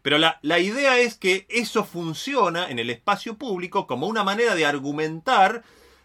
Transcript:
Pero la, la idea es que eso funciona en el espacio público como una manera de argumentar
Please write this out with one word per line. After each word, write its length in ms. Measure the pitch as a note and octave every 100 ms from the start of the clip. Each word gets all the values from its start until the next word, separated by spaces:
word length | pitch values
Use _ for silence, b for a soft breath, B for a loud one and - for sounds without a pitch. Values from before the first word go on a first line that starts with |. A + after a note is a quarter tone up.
Pero 160 | C3+ D3
la, 220 | D#3+ -
la 180 | D3 E3+
idea 400 | F#3+ B3 C#4 B3
es 160 | A#3+ -
que 300 | F#3+ F#3+ -
eso 340 | A#3 A3+ A3+ -
funciona 840 | E3+ E3 D3+ - C#4 F#3 E3 F3+
en 80 | A#2+
el 100 | A#2
espacio 480 | A#2 - G3 A3+ A3
público 500 | C4 F3+ F3 G3 -
como 200 | B2 F#3
una 160 | A3+
manera 300 | F#3+ G#3 A#3+ F3+
de 100 | D3
argumentar 1000 | C#3+ C#3 D3 D#3 D#3+ C4 A#3 G3 A3+ b b b b